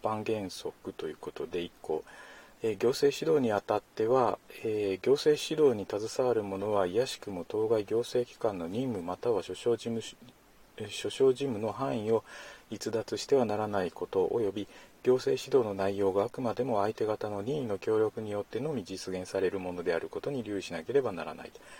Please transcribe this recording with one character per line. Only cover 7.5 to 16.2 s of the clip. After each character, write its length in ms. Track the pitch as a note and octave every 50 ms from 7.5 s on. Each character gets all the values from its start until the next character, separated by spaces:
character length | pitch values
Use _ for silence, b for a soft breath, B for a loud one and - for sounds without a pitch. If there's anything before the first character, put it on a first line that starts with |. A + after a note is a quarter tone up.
| - G#2+ A2 A2
該 160 | A#2 A2 G2+
行 140 | - G#2+ A#2
政 280 | A#2+ - - B2 A#2+
機 120 | - - -
関 200 | - A2 G2+ F2+
の 100 | E2 E2+
任 200 | F#2+ A#2+ C3+ C3
務 160 | A2+ F#2 E2+
ま 140 | F2 F2+ -
た 140 | - B2
は 100 | A2 F#2
所 120 | - - F2+
掌 220 | - - A#2+ A#2
事 60 | G#2+
務 180 | - A#2 A#2 A2+
し-、 160 | - - - - A#2+ - - - _ - - - - - - -
え 80 | G#2+
ー、 40 | G2+
所 200 | - - - G#2
掌 240 | - - C3+ C3 B2+
事 100 | - C#3
務 140 | C#3 A2+ G2+
の 140 | A2 G#2+
範 340 | - B2+ C3+ C#3 C3+ A2+ G#2
囲 60 | A2+
を 120 | A2+ G#2+ B B B B B B B B B B
逸 200 | A2+ - - A#2
脱 280 | A2+ A2 G#2 - A2+ G#2
し 80 | -
て 100 | - C#3
は 80 | C3+ A#2+
な 140 | G#2+ G#2 G#2
ら 100 | G#2+ G#2+
な 160 | G#2 G2 F2+
い 60 | E2
こ 160 | - - F2+
と、 200 | - - F#2+ F2+ -
及 220 | - A#2+ A2 G2
び 180 | F#2+ G#2 G2 B B B B B B -
行 120 | - B2+ B2+ B2+
政 220 | - C3+ C3+ -
指 160 | - C3+ C#3
導 80 | C3 A#2
の 80 | G#2
内 240 | G2 G2 F#2+ G2 G2
容 160 | G2 G2+ G2
が 120 | F#2 G2